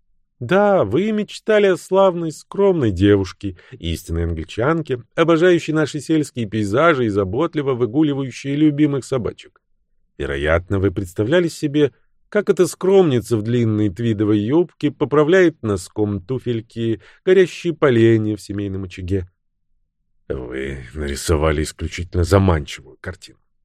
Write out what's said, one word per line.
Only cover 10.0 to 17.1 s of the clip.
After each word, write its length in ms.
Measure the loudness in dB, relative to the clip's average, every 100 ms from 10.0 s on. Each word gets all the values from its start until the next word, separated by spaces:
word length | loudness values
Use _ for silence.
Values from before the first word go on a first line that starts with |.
| _ -10
Вероятно, 640 | -6 -4 0 0 0 0
вы 120 | 0
представляли 560 | -2 -6 -4 0 0 0
себе, 460 | -4 -4 0 0 -2 _ _ _
как 200 | -2 0
эта 180 | 2 0
скромница 680 | 0 2 4 4 2 0 -2
в 40 |
длинной 480 | 0 0 0 0 -2
твидовой 500 | -2 -2 0 2 0
юбке 520 | 2 0 0 _ -6
поправляет 720 | -2 0 2 4 4 4 2
носком 580 | -4 -4 -4 -4 -4 -4
туфельки 800 | -6 -8 -4 -6 -8 -6 -4 -4 -8